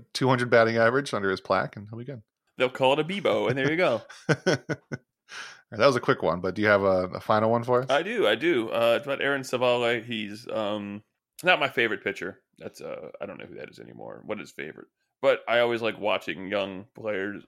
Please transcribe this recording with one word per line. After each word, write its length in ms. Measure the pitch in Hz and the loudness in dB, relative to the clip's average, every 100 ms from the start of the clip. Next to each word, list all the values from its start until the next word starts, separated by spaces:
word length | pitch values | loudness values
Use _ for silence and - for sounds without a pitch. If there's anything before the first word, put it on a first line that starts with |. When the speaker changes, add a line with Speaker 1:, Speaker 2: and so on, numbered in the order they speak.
| - | -8
Speaker 1:
two 140 | - 131 | -2 2
hundred 240 | 127 123 | 2 6
batting 260 | 120 113 113 | 6 6 4
average 340 | 113 135 139 87 | 4 2 -2 -2
under 160 | 98 | 0
his 100 | 92 | -2
plaque, 340 | - 95 131 107 | 0 0 0 -8
and 120 | 104 | -14
he'll 80 | 113 | -14
be 80 | 127 | -12
good. 160 | 120 _ _ _ - | -14 _ _ _ -2
Speaker 2:
They'll 100 | 127 | -2
call 240 | 127 131 | 2 4
it 60 | 143 | 4
a 40 | |
Bebo, 460 | 156 202 117 107 107 | 0 -2 0 2 0
and 80 | 131 | 0
there 120 | 139 | 0
you 60 | 165 | 2
go. 260 | 165 110 - - | 0 0 -6 -12
Speaker 1:
<laughs> 140 | - | 0
All 60 | 143 185 | 0 2
right, 1300 | 143 - 147 - - _ _ _ - - - _ 107 | 0 -2 -10 -8 -14 _ _ _ -16 -16 -18 _ 2
that 60 | 135 | 4
was 80 | 123 | 4
a 40 | |
quick 220 | - 123 | 0 2
one, 160 | 87 85 | 2 0
but 140 | 92 98 | -4 0
do 60 | |
you 60 | 104 | 4
have 160 | 101 | 6
a, 220 | 98 92 92 | 6 2 0
a 120 | 95 | -6
final 300 | - 107 110 | 0 2 4
one 120 | 117 | 0
for 180 | 117 123 | 2 0
us? 80 | 135 | 2
Speaker 2:
I 140 | 143 | 0
do, 240 | 185 233 107 | 0 0 2
I 80 | 113 | 2
do. 340 | 165 131 110 | 2 0 0
Uh, 240 | 113 117 113 | 2 4 2
it's 80 | 139 | 0
about 160 | 139 | -2
Aaron 200 | 139 139 | -2 -2
Savale. 640 | 131 123 123 123 120 120 120 | -2 0 2 2 2 -2 -4
He's, 420 | 113 101 110 120 | -8 -6 -10 -6
um, 500 | 110 104 104 101 104 _ _ _ - | -4 -2 -4 -6 -12 _ _ _ -4
not 160 | 180 160 | 0 2
my 80 | 139 | 2
favorite 340 | - 117 98 | 0 0 0
pitcher. 380 | 101 - 90 - _ _ | -4 -6 -10 -12 _ _
That's, 220 | - - | -18 -14
uh, 280 | 80 - - - | -12 -12 -14 -12
I 40 | - | -12
don't 140 | 69 | -12
know 60 | - | -16
who 100 | - | -14
that 140 | - | -16
is 100 | - | -16
anymore. 420 | 58 57 53 52 - | -18 -16 -16 -16 -10
What 140 | 104 | -10
is 120 | 71 | -10
favorite? 360 | - 76 - - _ _ - | -12 -12 -12 -20 _ _ -2
But 180 | 135 123 - | 2 2 2
I 120 | 117 | 2
always 220 | 120 117 | 2 2
like 180 | 113 90 | -2 -2
watching 480 | 104 92 - 80 95 | -2 -2 -2 -8 -4
young 380 | 101 98 92 107 - | -4 -4 -8 -14 -10
players, 480 | 110 98 101 98 | -6 -4 -4 -8